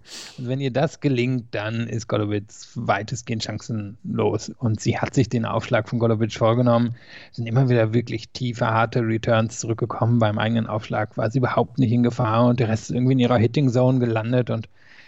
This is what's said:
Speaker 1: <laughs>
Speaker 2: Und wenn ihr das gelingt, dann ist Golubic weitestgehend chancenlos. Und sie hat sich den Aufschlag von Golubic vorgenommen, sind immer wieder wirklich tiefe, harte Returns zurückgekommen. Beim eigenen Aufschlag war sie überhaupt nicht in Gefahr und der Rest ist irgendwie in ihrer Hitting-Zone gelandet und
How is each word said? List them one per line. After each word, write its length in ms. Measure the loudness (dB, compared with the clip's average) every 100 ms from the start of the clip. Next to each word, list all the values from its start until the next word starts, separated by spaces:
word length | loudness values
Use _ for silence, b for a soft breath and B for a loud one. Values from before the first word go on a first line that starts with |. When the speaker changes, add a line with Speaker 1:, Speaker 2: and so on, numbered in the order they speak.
| -14 -18
Speaker 1:
<laughs> 220 | -18 -10
Speaker 2:
Und 80 | -6
wenn 120 | -4
ihr 140 | -2
das 260 | 0 -2 0
gelingt, 540 | 0 2 2 -2 -4
dann 340 | -6 -4 -4 -4
ist 200 | -6 -2
Golubic 380 | -2 0 -2 -6 -14 -16
weitestgehend 680 | -6 -2 -2 -2 -8 -6 -6
chancenlos. 1080 | -6 -8 -8 -8 -8 -10 -8 -2 0 -2 -6
Und 320 | -6 -4 -2
sie 160 | -2 -2
hat 160 | -2
sich 160 | 0 0
den 160 | 0 -2
Aufschlag 420 | -4 -2 -2 -2
von 120 | 0
Golubic 340 | 0 0 -2
vorgenommen, 640 | 0 2 4 4 4 2 -4 B B B
sind 140 | -10 -2
immer 240 | 2 4
wieder 240 | 4 4
wirklich 360 | 2 -2 -6 -10
tiefe, 360 | -6 -6 -2 0
harte 360 | 2 2 0
Returns 580 | 0 0 2 2 2 -2
zurückgekommen. 580 | -6 -4 -4 -2 2 2
Beim 220 | 2 2
eigenen 260 | 0 0 -2
Aufschlag 500 | -4 -4 -4 -4 -4
war 120 | -2
sie 80 | 0
überhaupt 400 | 0 0 0 0
nicht 140 | 2
in 100 | 4
Gefahr 460 | 2 2 0 4 4
und 120 | 4
der 100 | 2
Rest 200 | -2 -2
ist 60 | -2
irgendwie 180 | 2
in 60 | 4
ihrer 180 | 4 4
Hitting-Zone 640 | 2 2 2 4 4 2
gelandet 500 | 0 0 0 0 0
und 180 | -4 -6 b b b